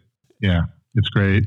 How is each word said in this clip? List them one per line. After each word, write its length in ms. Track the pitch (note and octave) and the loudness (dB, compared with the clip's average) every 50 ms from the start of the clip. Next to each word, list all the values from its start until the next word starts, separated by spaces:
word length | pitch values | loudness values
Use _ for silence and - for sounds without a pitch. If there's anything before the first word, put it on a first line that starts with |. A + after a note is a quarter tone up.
| _ _ _ _ _ _ _ - | _ _ _ _ _ _ _ -4
Yeah, 220 | G#2+ F#2+ F2 E2+ E2 - - _ _ _ - | -2 0 0 0 -2 -4 -8 _ _ _ -4
it's 140 | A#2+ A2 - | -4 -2 -2
great. 340 | - G#2+ G2+ G2 G2 G#2 G2+ | 0 0 0 2 2 0 0